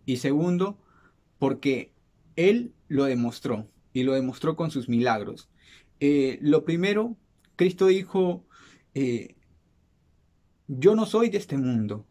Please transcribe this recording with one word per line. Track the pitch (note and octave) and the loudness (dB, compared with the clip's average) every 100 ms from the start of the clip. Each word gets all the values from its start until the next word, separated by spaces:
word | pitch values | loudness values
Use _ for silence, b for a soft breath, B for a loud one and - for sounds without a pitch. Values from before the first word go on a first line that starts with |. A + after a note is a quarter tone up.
| - | -4
Y | B2+ | -4
segundo, | C#3+ C#3+ F3 F3+ G3 G3+ b b b b _ _ | 0 0 0 0 -2 -6 b b b b _ _
porque | C#3 B2+ C#3+ B2+ - _ _ _ _ - | -4 -2 -2 -4 -6 _ _ _ _ 0
Él | F3+ A#3 A#3+ - _ | 2 2 -2 -14 _
lo | C#3 C#3 | 0 0
demostró. | B2 A#2+ A#2 C#3 G#2+ G#2+ _ _ | 0 -2 -4 -6 -6 -6 _ _
Y | B2+ | -2
lo | B2+ | 0
demostró | C3+ B2+ A#2+ D#3 D#3+ | 0 -2 -4 -4 -2
con | D#3+ | -4
sus | C#3 A#2+ | -4 -2
milagros. | A#2 B2 A2 G2+ - - b b b b _ | 0 2 0 -4 -12 -20 b b b b _
Eh, | C#3+ D3 C3 A#2 | 2 2 2 0
lo | D3 D3+ | 2 2
primero, | D#3 E3+ F#3+ G#3 A#3 A3+ _ _ _ - | 2 0 0 0 -2 -6 _ _ _ 0
Cristo | F#3 F3+ F#3+ | 0 4 4
dijo, | F#3+ F#3+ F#3+ F3+ F3 _ b b b _ | 4 0 0 0 -2 _ b b b _
eh, | C3+ C3+ A#2 - _ _ _ _ _ _ _ _ _ _ _ _ _ - | -4 -2 -2 -6 _ _ _ _ _ _ _ _ _ _ _ _ _ -12
"Yo | C3 E3 A3 | 2 4 4
no | G#3+ | 2
soy | A3 A#3 | 2 0
de | G3 | -2
este | - C#3 | -4 -2
mundo. | B2+ A#2 G#2 G#2 - | 0 0 -2 -6 -12